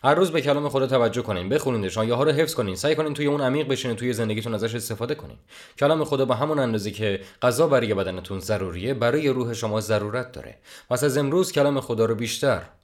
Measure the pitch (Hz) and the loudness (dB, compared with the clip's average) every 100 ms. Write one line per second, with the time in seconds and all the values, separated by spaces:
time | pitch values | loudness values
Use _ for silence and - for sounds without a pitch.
0 | - 160 185 156 139 143 147 135 131 131 | 4 4 4 2 2 0 0 0 2 2
1 | 120 123 117 92 92 143 131 117 95 110 | 2 0 -2 -4 0 0 0 -2 -2 -2
2 | 110 120 151 143 156 - 104 92 143 156 | 0 2 2 2 0 0 -4 -2 0 0
3 | 156 147 143 143 131 143 139 127 127 110 | -2 0 0 0 0 0 0 -2 -2 -2
4 | 123 113 110 107 117 107 110 117 - 107 | -2 -2 -2 -2 -4 -4 -4 -4 -6 -6
5 | 120 151 67 60 _ - - - 143 156 | -6 -6 -10 -18 _ -20 -20 0 2 4
6 | 151 139 131 117 151 151 123 110 101 98 | 2 0 2 2 0 0 0 0 -4 -4
7 | 107 95 - - 123 117 160 135 117 98 | -2 -2 -8 0 0 2 4 4 2 0
8 | 95 92 87 95 95 104 92 87 113 127 | 0 -4 -8 -8 -2 -2 -2 -4 -4 0
9 | 117 147 147 127 120 110 110 107 101 107 | 2 2 2 0 -2 -2 -2 -2 2 0
10 | 104 120 123 - 57 - - - _ 123 | 0 -6 -8 -12 -16 -18 -20 -20 _ 0
11 | 143 135 139 170 185 151 143 139 - 113 | 2 2 2 2 2 4 2 2 -2 0
12 | 113 110 117 - 139 95 - _ | 2 0 -4 0 0 0 -4 _